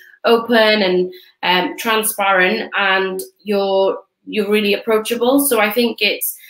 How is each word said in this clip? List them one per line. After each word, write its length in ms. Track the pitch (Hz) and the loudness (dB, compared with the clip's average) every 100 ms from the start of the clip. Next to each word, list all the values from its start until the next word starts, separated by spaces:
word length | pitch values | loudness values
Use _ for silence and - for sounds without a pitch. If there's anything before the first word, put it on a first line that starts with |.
| - _ - | -20 _ 0
open 560 | 233 233 233 214 214 | 0 2 2 4 2
and, 320 | 190 185 180 - - _ | 2 0 -2 -6 -20 _
um, 340 | - 180 285 - | -2 0 -2 -4
transparent, 920 | 233 220 208 - 196 190 180 220 208 190 | -2 -2 -2 -2 0 2 2 0 -4 -2
and 460 | 196 190 190 185 185 _ | 0 0 -2 -4 -10 _
you're, 560 | 202 202 196 190 196 - - _ 190 | -4 -2 0 2 0 -2 -10 _ -8
you're 240 | 190 202 | -4 0
really 240 | 214 202 | 0 2
approachable. 640 | 196 - 220 214 233 240 277 | 0 0 -2 -2 -2 2 2
So 200 | 277 226 | 2 0
I 120 | 214 | 0
think 300 | 214 233 220 | 0 -2 0
it's 340 | 208 - - - - | -2 -2 -6 -10 -18